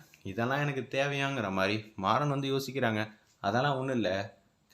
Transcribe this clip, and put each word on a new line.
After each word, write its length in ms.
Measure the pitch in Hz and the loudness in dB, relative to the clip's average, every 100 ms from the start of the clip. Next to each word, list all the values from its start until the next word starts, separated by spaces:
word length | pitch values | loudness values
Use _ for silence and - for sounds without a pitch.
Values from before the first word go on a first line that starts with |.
| - - | -16 -14
இதெல்லாம் 380 | 98 95 120 139 | -8 -2 0 0
எனக்கு 220 | 147 131 117 | 0 -2 -2
தேவையாங்கிற 600 | 135 143 139 139 139 101 | -2 0 0 -2 -2 0
மாதிரி 240 | 95 98 110 - - | 2 2 0 -4 -2
மாறன் 340 | 95 120 147 | 2 2 2
வந்து 180 | 139 135 | 0 0
யோசிக்கிறாங்க. 520 | 135 131 131 120 107 107 - _ _ | -2 -2 0 0 0 -2 -8 _ _
"அதெல்லாம் 340 | 101 117 143 135 | 0 2 2 0
ஒண்ணும் 180 | 131 123 | 0 0
இல்ல, 140 | 95 95 107 - _ _ _ | 0 0 -4 -12 _ _ _